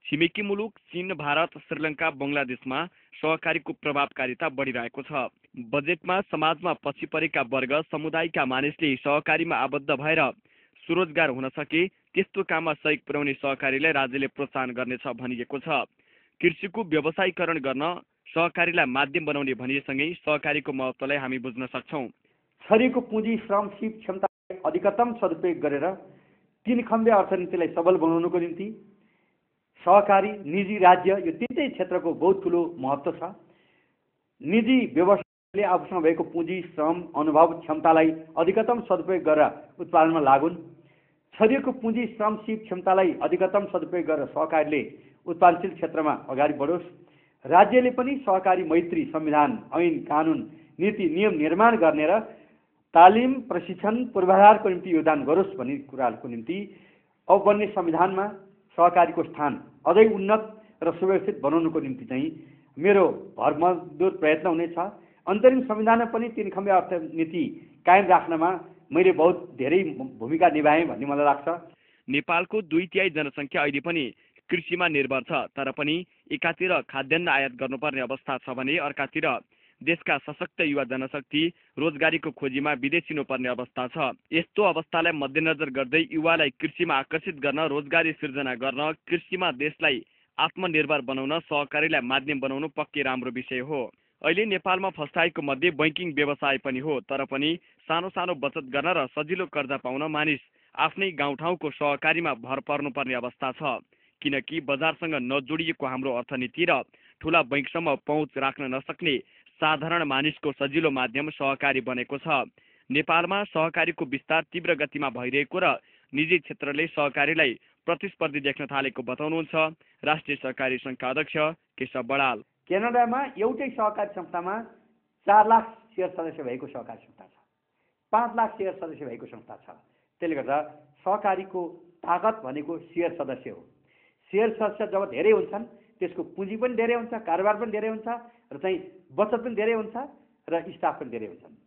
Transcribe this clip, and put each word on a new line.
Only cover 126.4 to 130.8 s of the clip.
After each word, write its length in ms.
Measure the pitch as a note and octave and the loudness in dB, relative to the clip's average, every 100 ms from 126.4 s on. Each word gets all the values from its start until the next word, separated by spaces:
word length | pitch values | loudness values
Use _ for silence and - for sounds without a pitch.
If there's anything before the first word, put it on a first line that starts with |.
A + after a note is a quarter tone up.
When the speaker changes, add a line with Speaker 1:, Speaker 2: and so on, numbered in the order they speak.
Speaker 2:
भएको 240 | C3 B2+ C3+ | -8 -8 -10
सहकारी 320 | B2+ A#2 A2+ | -14 -14 -18
संस्था 240 | _ A2 | _ _
छ, 120 | F#2+ _ _ _ _ _ _ _ _ | -20 _ _ _ _ _ _ _ _
पाँच 240 | G#3+ A#3 A3+ | 0 2 0
लाख 220 | A3 - | -2 -2
सेयर 160 | F#3+ | -6
सदस्य 320 | - E3 D3+ C#3 | -6 -12 -10 -12
भएको 200 | A#2+ C3 | -12 -14
संस्था 300 | A2+ - G#2+ | -18 -20 -20
छ। 140 | - E2 _ _ _ _ | -20 -20 _ _ _ _
त्यसले 160 | E3+ D3 | -4 -4
गर्दा 260 | A#2+ C#3+ D3+ - | -2 -2 -4 -14